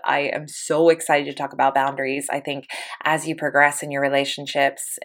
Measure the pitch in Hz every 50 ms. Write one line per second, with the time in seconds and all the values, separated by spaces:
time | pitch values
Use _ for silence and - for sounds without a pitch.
0 | - - 143 143 143 139 - - 151 147 - - - - 156 151 165 165 160 160
1 | - - 151 147 143 143 139 139 143 - - - 135 135 135 135 135 139 139 135
2 | 135 131 135 143 143 - - 143 - 151 139 139 - - - - - - - -
3 | - 151 160 156 151 160 160 160 156 143 135 143 143 147 151 - - 151 139 139
4 | 139 139 139 139 139 135 - - 143 139 - 147 139 139 - - - - - -
5 | -